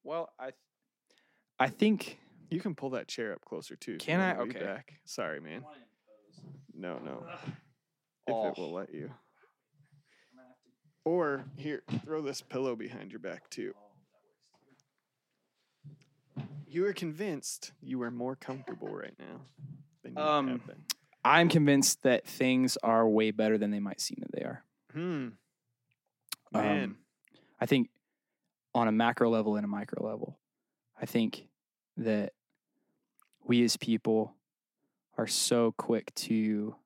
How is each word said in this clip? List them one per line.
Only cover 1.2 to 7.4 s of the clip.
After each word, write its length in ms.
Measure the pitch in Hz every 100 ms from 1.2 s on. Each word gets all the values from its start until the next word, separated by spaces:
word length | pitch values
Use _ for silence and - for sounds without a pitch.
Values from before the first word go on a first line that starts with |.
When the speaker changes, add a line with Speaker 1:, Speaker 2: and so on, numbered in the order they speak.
| _ _ _ -
Speaker 1:
I 100 | 127
think 500 | - 214 208 - - _ - -
Speaker 2:
You 100 | 165
can 140 | 196
pull 160 | 147 135
that 160 | 127 -
chair 240 | - 110
up 100 | 92
closer, 320 | _ 87 -
too, 180 | - -
if 40 | 87
Speaker 1:
Can 200 | - 170
Speaker 2:
you 60 |
Speaker 1:
I? 80 | 185 135
Speaker 2:
wanna 160 | 120
be 20 | 113
Speaker 1:
Okay. 80 |
Speaker 2:
back. 360 | 92 101 - -
Sorry, 340 | - - 87 73
man. 240 | 78 90 147 - _ _ _ - _ - - - -
No, 240 | - 90 69
no. 260 | 67 62 - -